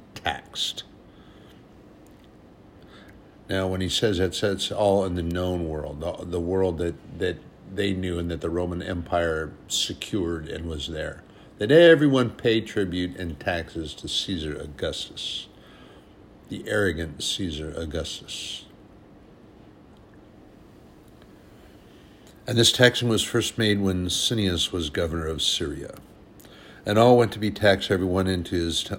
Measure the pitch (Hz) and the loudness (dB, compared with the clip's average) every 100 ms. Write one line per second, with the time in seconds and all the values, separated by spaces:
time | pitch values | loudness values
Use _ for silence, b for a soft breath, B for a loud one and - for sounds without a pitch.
0 | - - - 69 - - - - - - | -16 -8 -6 -6 -10 -8 -8 -8 -16 -20
1 | - B B B B B - - - - | -20 B B B B B -20 -20 -20 -20
2 | - - - - - - - - B B | -20 -20 -20 -20 -20 -20 -20 -20 B B
3 | B B - - - 95 92 92 92 - | B B -20 -20 -4 -2 0 0 -2 0
4 | 113 90 92 - 104 98 - 101 104 98 | 0 2 0 0 -2 -2 -4 0 2 2
5 | 95 87 85 87 92 90 82 78 73 73 | 0 -2 -2 -2 -2 -2 -4 -6 -8 -6
6 | 85 80 87 87 85 95 95 82 85 - | -8 -8 -6 -4 -2 0 0 0 -4 -6
7 | - 85 90 82 - - - 95 101 92 | -12 -4 -4 -4 -12 -20 -10 -4 -2 -2
8 | 92 85 85 82 82 85 90 87 90 87 | -2 -4 -4 -4 -4 -2 -2 -4 -6 -6
9 | 80 87 85 80 76 - - - - 98 | -2 0 2 -2 -6 -12 -6 -4 -4 -6
10 | - 107 85 82 76 80 82 78 71 78 | -4 -2 -2 -4 -6 -8 -8 -8 -8 -8
11 | 76 - - B B - 104 156 170 156 | -8 -10 -18 B B -4 6 10 10 10
12 | 147 131 120 - 123 113 110 110 92 90 | 6 4 2 0 2 2 0 -2 -2 -2
13 | 90 - 87 76 - 85 80 85 78 - | -4 -6 -8 -6 -4 -4 -6 -8 -10 -10
14 | 73 - - 90 78 73 78 71 80 - | -6 -6 -4 -6 -6 -8 -10 -6 -6 -6
15 | - - - - - B B B B B | -10 -10 -8 -10 -12 B B B B B
16 | B B - - - - - 107 98 80 | B B -20 -20 -14 -12 -4 0 0 0
17 | 82 69 - - 92 73 78 78 80 82 | -6 -6 -6 -4 -6 -6 -8 -8 -6 -6
18 | 80 - - - - - - - - - | -6 -10 -12 -12 -12 -12 -16 -20 -20 -20
19 | - - - - - - - - - - | -20 -20 -20 -20 -20 -20 -20 -20 -20 -20
20 | - - - - - - - - - - | -20 -20 -20 -20 -20 -20 -20 -20 -20 -20
21 | - - - B B B B B B B | -20 -20 -20 B B B B B B B
22 | B B B B - 117 113 - 123 120 | B B B B -2 4 4 6 6 6
23 | 120 110 - 120 - - 107 101 98 92 | 2 0 2 0 0 0 2 4 2 0
24 | 90 - - 117 95 85 - 90 76 87 | -2 -2 0 0 2 0 -2 -4 -4 -2
25 | 82 82 80 76 - - 78 69 - - | -2 -2 -4 -2 -2 -2 -4 -6 -10 -14
26 | - - - - B B B B - 107 | -20 -20 -20 -20 B B B B 0 6
27 | 117 123 113 101 107 104 104 95 - 98 | 8 8 6 0 -4 4 4 4 2 2
28 | 92 92 95 92 87 90 82 82 - | 2 2 2 0 -2 -2 0 -2 -4